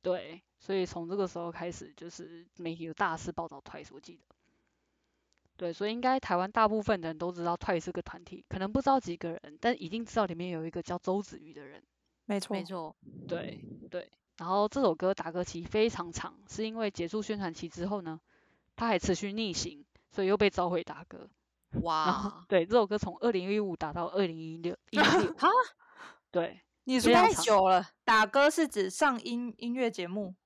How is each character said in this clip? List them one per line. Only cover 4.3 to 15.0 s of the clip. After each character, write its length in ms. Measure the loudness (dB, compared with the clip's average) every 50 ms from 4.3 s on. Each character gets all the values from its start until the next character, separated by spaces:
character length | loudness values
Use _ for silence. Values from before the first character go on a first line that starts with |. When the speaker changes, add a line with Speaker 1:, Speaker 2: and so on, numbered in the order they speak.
| _ _ _ _ _ _ _ _ _ _ _ _ _ _ _ _ _ _ _ _ _ _ _ _ _
Speaker 1:
对， 160 | _ -6 -6 -4
所 160 | -2 -4 -4
以 20 |
应 100 | -2 0
该 200 | 2 2 2 2
台 160 | 2 0 0
湾 120 | 2 2 0
大 200 | 2 4 4 4
部 120 | 4 2
分 200 | 2 0 0 0
的 80 | 0 -6
人 100 | -6 -4
都 140 | -4 -4 -4
知 100 | -2 -2
道 140 | -2 -2
Twice 300 | -2 0 0 0 0 0
这 40 | -4
个 100 | -6 -6
团 240 | -8 -8 -12 -14 -16
体， 200 | -16 -18 -18 -12 _
可 120 | -6 -4
能 120 | -4 -2 -2
不 80 | 0
知 60 | 4
道 140 | 4 4 4
几 160 | 2 -2 -8
个 140 | -6 -6 -8
人， 280 | -8 -8 -12 -16 -18 -4
但 220 | -2 -2 -2 0 -4
一 60 | -8
定 180 | -6 -6 -8
知 80 | -4 0
道 100 | 0 0
里 120 | 0 -2
面 140 | -6 -6 -6
有 140 | -6 -6 -6
一 60 | -6
个 100 | -6 -8
叫 160 | -6 -6 -6 -4
周 220 | _ 0 0 0
子 200 | -2 -6 -14 -20
瑜 120 | -20 -18 -18
的 120 | -18 -18
人。 180 | -18 -20 -20 _ _ _ _ _ _ _ _ _
Speaker 2:
没 120 | -4 -4 -4
错。 160 | -2 -4 -4
Speaker 3:
没 80 | -6 -4
错。 320 | -6 -8 -8 -8 -10 -12 _ _ -20 -18 -16 -8
Speaker 1:
对， 320 | -8 -6 -6 -6 -10 -12 -14 -16 -16 -16 -16 -18 -12
对。 180 | -12 -12 -12 -12 _ _ _ _ _
然 120 | -12 -4 -2
后 200 | 2 2 2 2
这 120 | 2 4
首 140 | 4 4 4
歌 180 | 4